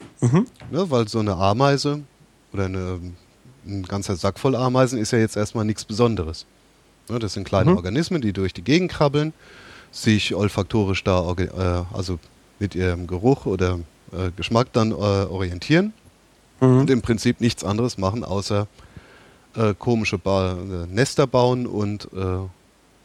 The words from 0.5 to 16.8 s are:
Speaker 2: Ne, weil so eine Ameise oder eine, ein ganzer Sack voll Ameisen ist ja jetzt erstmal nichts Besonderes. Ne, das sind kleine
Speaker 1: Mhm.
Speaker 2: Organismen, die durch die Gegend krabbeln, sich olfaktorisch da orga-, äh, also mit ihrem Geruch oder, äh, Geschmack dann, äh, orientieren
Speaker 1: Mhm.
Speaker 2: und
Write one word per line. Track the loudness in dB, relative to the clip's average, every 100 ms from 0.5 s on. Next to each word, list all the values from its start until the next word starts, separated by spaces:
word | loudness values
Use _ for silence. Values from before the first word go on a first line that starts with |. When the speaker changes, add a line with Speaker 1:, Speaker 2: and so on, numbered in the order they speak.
| -6 -8
Speaker 2:
Ne, | -4 0
weil | 0 0
so | 0
eine | 0 2
Ameise | 2 4 4 2 0 -4 -8 _ _ _ _
oder | -4 -4
eine, | -2 -4 -6 -10 -14 _ _ -20 -20 -10
ein | -10
ganzer | -6 -6 -4 -2
Sack | -2 0
voll | 0 0
Ameisen | 2 4 2 2
ist | 0
ja | 2
jetzt | 2 0
erstmal | -4 -2 -2
nichts | -4 -6
Besonderes. | 0 2 2 -4 -8 -14 _ _ _ _ _ -8
Ne, | -6
das | -4
sind | -6 0
kleine | 2 4
Speaker 1:
Mhm. | 4
Speaker 2:
Organismen, | 2 -2 -2 -2
die | -2
durch | -2 -4
die | -4
Gegend | 0 2 2
krabbeln, | 2 2 2 -2 -6 -18 -20 -20 -20 -20
sich | -2 2 4 2 0
olfaktorisch | 0 0 0 0 0 0
da | 2 2
orga-, | 2 -2 -4 -2 -2 0 -4
äh, | -6
also | -6 -8 -10 _ _ _
mit | -6 0
ihrem | 0 0 -4
Geruch | 0 2 2 0
oder, | 0 0 -2 -6 _ -14
äh, | -6 -6 -6
Geschmack | 0 0 2
dann, | 2 0
äh, | 0
orientieren | 0 0 0 -4 -6 -6 0 2 2 -4 -20 _ _ _ _ _
Speaker 1:
Mhm. | 4
Speaker 2:
und | 6